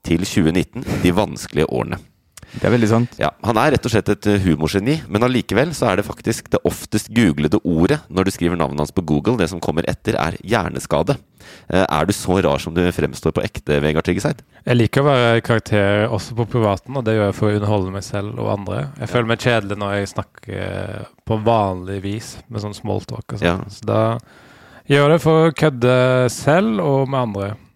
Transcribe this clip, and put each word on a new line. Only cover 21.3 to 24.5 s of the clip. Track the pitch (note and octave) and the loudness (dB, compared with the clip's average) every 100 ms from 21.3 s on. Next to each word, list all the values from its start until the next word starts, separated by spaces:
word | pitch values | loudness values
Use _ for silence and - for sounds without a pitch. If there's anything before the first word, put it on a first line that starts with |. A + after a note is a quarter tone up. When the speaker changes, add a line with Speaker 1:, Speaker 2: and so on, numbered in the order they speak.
| A2 | -2
Speaker 3:
vanlig | G#2+ A2+ G2+ F#2 F2+ G2 | 2 2 0 -2 -6 -8
vis | G2 G#2 - - - | -6 -8 -10 -18 -12
med | A2 | -10
sånn | G#2 G2+ | -8 -10
smalltalk | A2 G2+ F#2+ A#2 - | -4 -4 -4 -14 -10
og | A2 | -2
sånn. | |
Speaker 1:
Ja. | E2+ F2+ G2 | 0 0 -6
Speaker 3:
Så | - G#2 | -8 -2
da | G#2+ A2 A#2 - - - | 2 2 -2 -8 -20 -20